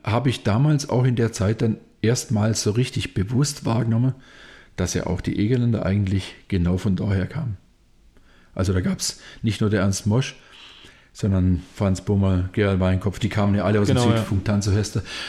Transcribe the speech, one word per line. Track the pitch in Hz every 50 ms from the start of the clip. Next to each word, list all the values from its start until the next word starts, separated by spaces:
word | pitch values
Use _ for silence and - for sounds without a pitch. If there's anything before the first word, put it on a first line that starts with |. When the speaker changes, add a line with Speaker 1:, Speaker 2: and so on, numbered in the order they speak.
| _
Speaker 1:
habe | 117 104 120 127 139
ich | 110 - -
damals | 110 98 117 143 151 156 143 - -
auch | - 123 127
in | 131 123
der | 113 117 110
Zeit | - - 95 98 113 -
dann | - 113 107 - - - _ _
erstmals | - 107 123 - - - - 104 104 113 110 - -
so | 104
richtig | 104 117 131 - - - - - -
bewusst | - 95 107 131 - 147 147 - - -
wahrgenommen, | - 113 113 123 117 110 117 123 131 131 - - - - - - - - - - - -
dass | - 90 85 -
ja | 87 - -
auch | 92 -
die | - - - -
Egerländer | 101 110 127 123 120 120 113 107 -
eigentlich | 90 95 104 104 95 98 98 - - - - - _
genau | - 95 85 85 90 92
von | - 113 92
daher | 90 - 104 98 98 92 92
kamen. | - 147 160 120 98 - _ _ _ _ _ _ _ _ _ - _ - - - - - - _ -
Also | - 98 90 95
da | 92
gab's | 92 196 185 - - - - - - - - -
nicht | - 117 104 -
nur | 113 104
der | 104 104
Ernst | 92 101 98 - - 104
Mosch, | 104 123 139 - - - - - - - - - - - - - - - - _
sondern | _ - - 104 98 95 92 92 90 85 - - -
Franz | - 107 98 95 92
Bummel, | - - 104 98 98 95 95 90 87 92 -
Gerald | - 104 101 98 92
Weinkopf, | 92 92 92 92 - 101 87 -
die | - 98
kamen | - 107 101 101 98
ja | 101 85
alle | 95 104 107
aus | 104 101
Speaker 2:
Genau, | 135 127 120
Speaker 1:
dem | 117
Speaker 2:
ja. | 110 113
Speaker 1:
Südfunk | 107 - 110 98 92
Tanzorchester. | - 104 101 101 104 95 107 101 - - 95 - - - - -